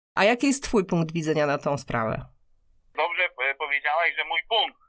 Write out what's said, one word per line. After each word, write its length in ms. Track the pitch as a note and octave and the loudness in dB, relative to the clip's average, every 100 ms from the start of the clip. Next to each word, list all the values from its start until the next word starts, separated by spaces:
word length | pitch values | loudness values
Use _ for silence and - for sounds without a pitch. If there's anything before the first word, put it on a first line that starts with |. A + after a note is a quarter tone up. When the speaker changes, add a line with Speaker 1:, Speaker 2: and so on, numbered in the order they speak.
| _ | _
Speaker 1:
A 100 | - | 2
jaki 220 | G3+ A#3+ C#4+ | 4 4 2
jest 180 | C4 | 2
twój 200 | - A3 | 2 0
punkt 280 | F#3 F3 D#3+ | 2 0 0
widzenia 340 | E3 D#3 D#3 D3 | -2 0 2 2
na 120 | C#3+ | 0
tą 200 | D3 C#3+ | -2 -4
sprawę? 460 | - A#2+ A2 - - _ _ _ _ _ _ - | -2 -4 -2 -4 -8 _ _ _ _ _ _ -4
Speaker 2:
Dobrze, 280 | E3 E3+ | -2 0
e, 300 | F3 - C3 | -4 -2 -4
powiedziałaś, 560 | D#3+ D3+ C#3+ D3+ D#3+ E3 C#3+ | -4 -4 -2 0 0 0 -2
że 60 | |
mój 160 | D#3 E3 - | -6 -6 -2
punkt, 320 | A3 E3 - | 0 -2 -6